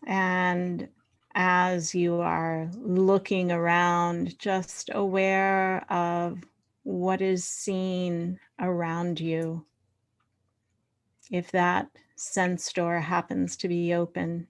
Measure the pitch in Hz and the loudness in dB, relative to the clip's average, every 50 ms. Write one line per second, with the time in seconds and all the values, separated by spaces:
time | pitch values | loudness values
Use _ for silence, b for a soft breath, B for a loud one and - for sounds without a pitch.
0 | - - 190 190 190 185 185 185 180 180 180 175 180 180 180 170 - - _ _ | -4 -2 0 2 2 2 2 2 2 2 2 0 0 -2 -4 -6 -6 -10 _ _
1 | _ _ _ _ _ _ - 202 185 185 180 180 180 185 185 180 165 165 - 180 | _ _ _ _ _ _ -2 0 2 4 4 4 4 2 2 -2 -2 -2 -2 0
2 | 175 175 170 170 170 170 165 165 165 165 165 160 160 165 175 214 262 226 180 185 | 0 2 2 0 0 0 0 0 0 -2 -2 -2 -4 -6 -8 -8 -4 0 2 4
3 | 190 190 196 196 196 - 208 190 185 180 175 170 170 170 170 175 175 175 175 175 | 6 6 6 4 4 2 -2 0 2 0 0 0 2 2 4 4 4 4 4 2
4 | 175 175 175 170 175 175 170 _ - 208 196 190 180 - - - - - - 220 | 2 0 0 -2 -4 -6 -6 _ -4 -2 -2 -2 -2 -4 -10 -14 -12 -8 -4 -2
5 | 202 196 185 190 190 190 190 190 190 196 190 190 190 190 185 185 - - 185 180 | -2 0 2 2 2 4 4 4 2 4 2 2 2 2 0 -2 -2 -2 -2 0
6 | 175 170 175 175 170 175 170 180 175 - _ _ _ _ _ _ _ - 196 180 | 0 0 0 0 -2 -2 -4 -6 -12 -16 _ _ _ _ _ _ _ -6 -4 -2
7 | 180 185 190 185 190 190 185 185 180 - - - - - 196 185 185 185 185 180 | 0 0 0 2 2 0 0 0 -2 -6 -10 -8 -6 -4 -4 -2 -2 -2 -2 -2
8 | 180 180 175 170 165 175 185 185 b b b _ 175 180 180 170 170 165 165 170 | -2 -2 -2 -2 -2 -4 -6 -8 b b b _ -2 -2 -2 -2 -2 -2 -2 -2
9 | 175 175 170 160 160 165 160 160 165 165 160 165 156 _ _ _ _ _ _ _ | -2 -2 -2 -2 -2 -2 -2 -2 -2 -2 -4 -6 -10 _ _ _ _ _ _ _
10 | _ _ _ _ _ _ _ _ _ _ _ _ _ _ _ _ _ _ _ _ | _ _ _ _ _ _ _ _ _ _ _ _ _ _ _ _ _ _ _ _
11 | _ _ _ _ _ - 240 180 175 - - 190 175 175 180 185 - - _ - | _ _ _ _ _ -4 -4 -4 -4 0 2 4 4 4 4 2 0 -2 _ -20
12 | _ _ _ - - - - 196 185 180 180 175 - - - - 175 170 170 170 | _ _ _ -14 -14 -6 0 0 2 2 0 -2 -4 -6 -2 -2 0 0 0 -2
13 | 160 151 180 175 170 - - 190 180 175 - - - 190 175 175 175 170 175 170 | -2 0 0 0 0 0 -2 -2 -2 -2 -4 -6 -4 -2 -2 0 0 2 2 2
14 | 175 170 175 175 175 165 170 170 170 - | 0 0 -2 -4 -4 -4 -4 -6 -8 -12